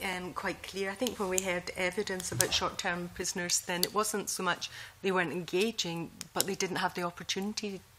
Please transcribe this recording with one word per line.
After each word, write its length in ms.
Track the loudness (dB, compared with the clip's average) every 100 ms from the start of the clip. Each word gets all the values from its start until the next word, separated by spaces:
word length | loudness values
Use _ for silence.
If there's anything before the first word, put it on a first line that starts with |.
um, 300 | -4 -2 -4
quite 280 | -2 -2 -4
clear. 300 | -6 -4 -2
I 20 | 2
think 240 | 0 2
when 100 | 2
we 120 | 2
heard 300 | 2 0 -2 -2
evidence 540 | 0 0 -2 -2 -2
about 220 | 4 4
short-term 560 | 6 2 0 -2 -2 -4 -4
prisoners, 440 | -4 -2 0 0
then 200 | 0 0
it 100 | 2
wasn't 360 | 2 2 0 -2
so 140 | -2
much 260 | 0 0 -2 -10 -14 -4
they 100 | 2
weren't 200 | 4 4
engaging, 800 | 0 0 2 2 2 -2 -2 -4 -8 -6
but 120 | 0 2
they 100 | 2
didn't 200 | 0 2
have 160 | 0
the 100 | 2
opportunity 760 | -2 -2 -4 -2 0 -2 -4 -6 -12